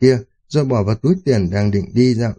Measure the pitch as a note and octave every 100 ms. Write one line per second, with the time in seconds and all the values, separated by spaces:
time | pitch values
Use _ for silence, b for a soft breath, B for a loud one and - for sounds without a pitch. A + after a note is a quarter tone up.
0 | B2+ B2+ A2 _ _ D3 C#3 A#2+ G2 A2
1 | C#3+ F#3 D3 A#2 F2+ F#2+ G#2 G2+ F2+ G#2+
2 | B2+ A#2 A#2